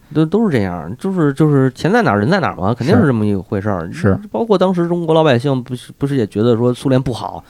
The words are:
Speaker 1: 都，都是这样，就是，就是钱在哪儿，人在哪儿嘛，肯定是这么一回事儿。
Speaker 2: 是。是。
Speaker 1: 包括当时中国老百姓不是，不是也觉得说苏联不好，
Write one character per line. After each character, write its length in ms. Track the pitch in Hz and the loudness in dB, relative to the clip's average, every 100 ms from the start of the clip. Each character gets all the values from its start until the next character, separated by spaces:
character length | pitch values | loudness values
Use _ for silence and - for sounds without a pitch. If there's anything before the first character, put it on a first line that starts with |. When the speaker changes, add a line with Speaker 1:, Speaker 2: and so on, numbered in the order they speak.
| - | -6
Speaker 1:
都， 120 | 151 160 | -2 0
都 180 | 196 226 | 0 0
是 60 | |
这 120 | 135 | 0
样， 300 | 95 90 76 110 | -2 -4 -10 -8
就 160 | 190 | -6
是， 180 | 190 147 | 0 0
就 180 | 139 156 | 2 2
是 220 | 143 131 | 4 2
钱 220 | - 151 | 0 0
在 80 | 233 | 2
哪 100 | 190 | 2
儿， 80 | 101 | 2
人 100 | 135 | 2
在 100 | 196 | 0
哪 80 | 127 | -2
儿 80 | 85 | -2
嘛， 180 | 95 | -2
肯 120 | 120 120 | -2 2
定 140 | 233 | 2
是 60 | 170 | 4
这 80 | |
么 100 | 117 | 2
一 120 | 107 98 | 0 -2
回 260 | 85 104 | -4 -4
事 80 | 104 | -2
儿。 160 | 95 82 | -4 -6
Speaker 2:
是。 0 | |
是。 260 | 117 135 95 208 | -2 0 0 -2
Speaker 1:
包 120 | 220 | -4
括 140 | 226 190 | 0 2
当 160 | 190 | 2
时 140 | 180 170 | 0 -2
中 180 | 175 165 | -2 0
国 80 | |
老 100 | 160 | 2
百 140 | 156 120 | 4 2
姓 260 | 139 131 | 0 -2
不 120 | 120 123 | -4 -10
是， 180 | - - | -12 -8
不 120 | 139 | -4
是 100 | 139 | -2
也 80 | 104 | -2
觉 160 | 101 | 0
得 160 | 117 113 | 2 2
说 160 | 123 | 0
苏 160 | 123 139 | 0 0
联 120 | 131 | 0
不 120 | 135 | 0
好， 280 | 113 90 87 - | -6 -8 -12 -8